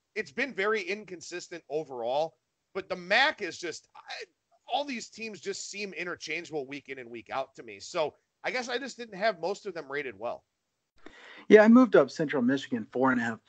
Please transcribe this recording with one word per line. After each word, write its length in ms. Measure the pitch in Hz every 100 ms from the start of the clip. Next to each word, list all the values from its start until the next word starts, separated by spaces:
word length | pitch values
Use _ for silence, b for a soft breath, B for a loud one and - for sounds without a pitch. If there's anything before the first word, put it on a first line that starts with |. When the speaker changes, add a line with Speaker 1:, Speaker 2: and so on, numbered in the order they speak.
| _ 208
Speaker 1:
It's 160 | -
been 220 | - 269
very 280 | 190 202 220
inconsistent 840 | 175 208 180 175 - 175 - 170 -
overall, 640 | 147 143 127 113 139 160 _ _ _ _
but 160 | 196 185
the 60 | 185
mac 460 | 175 220 285 -
is 160 | 175 -
just, 300 | 175 - _ -
I, 300 | - 254 - _ _ _ -
all 140 | 254 285
these 240 | 233 -
teams 300 | - 220 190
just 320 | 196 190 -
seem 220 | 196 202
interchangeable 760 | 160 175 151 156 156 165 156 131
week 220 | 143 131
in 100 | 135
and 100 | 117
week 200 | 120 104
out 240 | 120 135 -
to 80 |
me. 160 | 120 98
So 340 | - 175 151 - _ _
I 80 | 180
guess 180 | 240 247
I 80 | 247
just 200 | 262 -
didn't 200 | 233 185
have 220 | 220 175
most 260 | 170 202 208
of 80 |
them 180 | 165 139
rated 280 | 143 135 101
well. 240 | 113 73 _ _ _ _ _ _ B B B B B
Speaker 2:
Yeah, 160 | 214
I 40 | 220
moved 280 | 240 240 190
up 160 | 135
Central 320 | - 151 143
Michigan 420 | 120 135 - 120 104
four 200 | 123 131
and 80 | 123
a 40 |
half 160 | 117 110